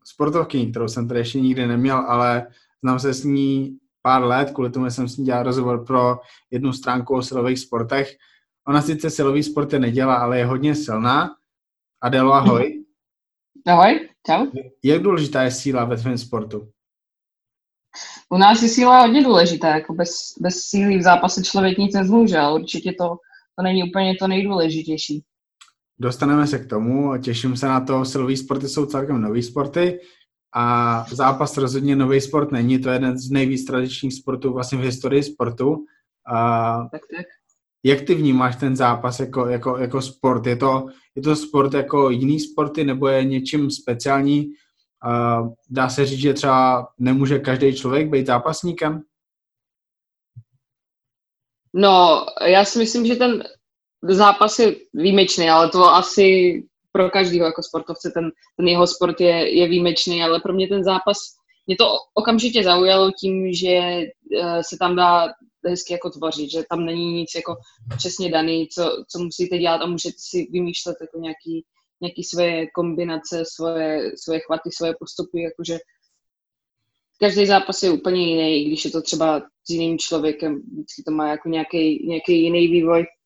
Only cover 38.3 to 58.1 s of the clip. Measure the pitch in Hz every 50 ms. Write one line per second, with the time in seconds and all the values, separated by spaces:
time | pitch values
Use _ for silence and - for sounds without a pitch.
38.3 | 131 127 127 123 120 - 147 135 131 127 131 120 120 117 117 123 120 - 135 127
39.3 | 131 131 123 120 123 120 120 131 127 127 131 123 127 135 131 131 - _ - 131
40.3 | 123 117 110 123 123 120 139 135 131 131 131 131 - _ _ _ - 139 135 151
41.3 | 151 151 151 - - 143 135 139 135 143 135 139 - 143 139 131 123 120 131 135
42.3 | 151 156 151 - - - 151 143 147 165 151 139 131 131 139 135 135 135 131 135
43.3 | 135 131 131 131 - 151 143 135 135 - - - 120 120 - 147 139 139 139 139
44.3 | 143 147 147 147 - - _ _ _ _ _ _ _ _ - 120 120 120 120 117
45.3 | 117 117 117 117 120 _ _ - 127 131 131 123 127 - 139 135 135 131 139 147
46.3 | 131 - - 139 131 131 127 127 127 123 - - _ - 123 127 131 135 139 131
47.3 | 143 135 139 135 127 127 139 139 131 - - 127 131 147 156 156 151 135 131 131
48.3 | 123 123 127 160 160 - - 175 165 - 160 156 156 160 151 _ _ _ _ _
49.3 | _ _ _ _ _ _ _ _ _ _ _ _ _ _ _ _ _ _ _ _
50.3 | _ 117 113 _ _ _ _ _ _ _ _ _ _ _ _ _ _ _ _ _
51.3 | _ _ _ _ _ _ _ _ - 180 202 196 190 185 180 170 156 - - -
52.3 | - - - 170 185 190 202 202 - 233 226 226 - 240 233 226 240 233 247 247
53.3 | 233 - - - - _ _ _ _ _ _ _ _ _ - 175 190 185 208 202
54.3 | 202 - 214 214 - - 233 208 151 - - _ - - 160 196 190 196 190 185
55.3 | - 180 170 165 160 160 165 165 165 185 180 175 156 180 185 - - - 196 190
56.3 | 190 190 180 180 170 - - _ _ _ _ _ - 190 185 180 185 196 190 180
57.3 | 170 175 170 160 160 - 170 - - 165 156 - 165 - - 175